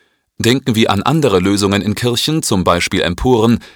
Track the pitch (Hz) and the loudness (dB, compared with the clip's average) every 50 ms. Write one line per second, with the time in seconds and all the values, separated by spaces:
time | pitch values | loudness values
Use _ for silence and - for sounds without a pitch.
0 | _ _ _ _ _ _ _ - 104 113 127 135 - 135 110 110 110 - 101 98 | _ _ _ _ _ _ _ -2 0 0 0 0 0 -2 0 2 2 2 0 0
1 | - - 147 165 147 117 98 90 90 98 101 98 101 98 98 101 82 104 101 - | 0 0 0 2 2 2 2 2 2 2 0 0 0 0 0 0 -2 -2 -4 -2
2 | - 120 120 117 - 151 156 160 - - 110 95 87 92 87 87 - - - 87 | -2 -4 -2 -2 -2 -2 -4 -4 -2 -2 -2 0 0 0 0 0 0 -2 -2 -2
3 | - 85 90 - - 127 123 113 107 117 120 - - - - | -2 -2 -4 -2 0 2 2 2 4 2 2 0 -2 -8 -20